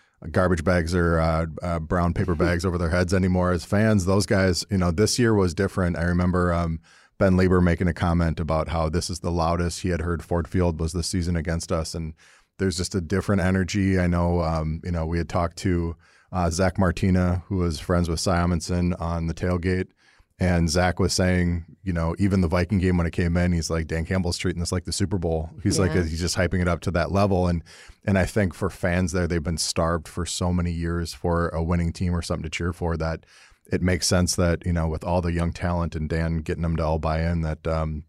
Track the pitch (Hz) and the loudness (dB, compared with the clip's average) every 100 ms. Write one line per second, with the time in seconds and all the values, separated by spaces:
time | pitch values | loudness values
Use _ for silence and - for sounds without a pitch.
0 | _ _ 85 95 90 87 82 90 82 90 | _ _ -4 0 2 2 2 0 2 2
1 | 85 82 80 80 82 73 87 85 80 90 | 2 2 2 0 -2 -6 -6 -4 -2 0
2 | 87 82 95 80 85 87 92 85 85 90 | 0 0 0 0 0 0 0 0 0 2
3 | 87 92 92 90 90 87 - 101 110 107 | 2 2 2 2 2 0 0 0 4 2
4 | 87 95 98 101 95 87 - 98 87 85 | 2 0 2 2 2 0 0 0 2 2
5 | 107 - 117 104 90 78 98 - 87 78 | 2 4 4 4 2 0 -2 0 0 0
6 | 87 87 90 90 87 85 85 80 - - | 0 2 2 2 2 2 0 -4 -10 -20
7 | _ - 98 92 92 90 90 82 90 - | _ 0 4 6 6 6 4 4 0 0
8 | 90 85 82 78 80 80 76 82 80 82 | 0 2 2 0 -2 -2 0 -2 0 -2
9 | - 85 90 85 82 85 87 - 92 82 | -4 -6 -4 -2 0 0 -2 -2 -4 -2
10 | 85 82 - 87 80 92 87 80 82 90 | -2 -4 -2 -2 0 0 0 0 -2 -2
11 | - 92 82 85 78 82 - 85 80 85 | -2 -2 0 -2 -2 -4 -2 -4 -4 -6
12 | 80 - - _ _ - 95 87 87 98 | -8 -12 -20 _ _ -4 -2 -2 -2 -4
13 | 80 95 - 98 90 95 90 104 95 92 | -2 -2 0 0 2 2 0 0 2 2
14 | 87 87 87 87 80 80 80 82 90 85 | 2 2 2 0 0 -2 -2 -4 -4 -4
15 | 80 85 85 92 85 - 98 87 85 82 | -2 -2 -2 -2 -2 -2 0 0 -2 -6
16 | _ _ _ 92 87 82 92 95 92 82 | _ _ _ -2 0 2 0 2 0 2
17 | 95 92 90 90 - 95 87 73 - 87 | 2 4 2 0 -2 -2 -2 -2 0 0
18 | 85 80 104 87 87 85 - 87 87 90 | 0 -2 0 0 2 0 -2 -2 0 -2
19 | 82 85 82 80 92 90 87 92 - _ | -4 -4 -4 -4 -2 0 0 -2 -4 _
20 | _ _ _ _ 90 87 85 85 90 87 | _ _ _ _ 0 2 2 2 2 2
21 | 90 - 92 90 87 85 82 - 95 85 | 0 2 2 2 0 -2 -6 -10 -6 -2
22 | 82 85 98 95 87 90 85 98 92 87 | -2 0 2 2 2 2 0 2 2 2
23 | 82 - 87 87 90 87 80 82 78 82 | 0 0 0 2 2 0 0 -4 -2 -4
24 | 82 92 87 - 92 85 85 92 87 82 | -2 -2 -2 -2 -4 -4 -4 -4 -4 -4
25 | 95 101 82 80 80 - 101 104 92 90 | -2 -2 -2 -2 -4 -4 -2 2 2 2
26 | 80 80 87 - 87 92 87 82 98 85 | -2 -2 -4 0 0 0 0 0 -2 -2
27 | 78 92 101 90 90 85 - - - - | 0 0 2 2 0 -2 -4 -18 -20 -8
28 | - 98 87 113 95 - 95 - 92 90 | 0 2 2 0 0 -2 -6 -2 0 0
29 | 90 90 82 85 82 80 - - 82 85 | 0 0 0 0 -2 -4 -4 0 0 0
30 | - - 85 - 90 90 87 82 85 85 | -4 -8 -6 -4 -2 0 0 -2 -2 -2
31 | 82 - 87 85 85 80 82 87 82 - | -4 -4 -2 0 0 -2 0 0 0 -2
32 | 90 87 - 82 80 - 87 - 85 82 | -2 -2 -2 -6 -6 -4 -4 -2 -4 -2
33 | 80 82 - - - _ - 95 90 87 | -4 -6 -10 -20 -20 _ -6 -2 0 0
34 | - 92 90 - 87 82 90 85 80 78 | 2 2 2 2 2 2 0 0 0 -2
35 | 90 90 85 85 85 - 87 87 82 80 | -2 0 0 0 -2 -2 -2 -2 -2 -4
36 | 78 82 82 82 78 82 85 80 78 80 | -4 -2 0 -2 -4 -4 -2 0 0 0
37 | 80 80 85 85 80 78 82 80 78 76 | 0 0 0 0 -2 -4 -2 -2 -2 -6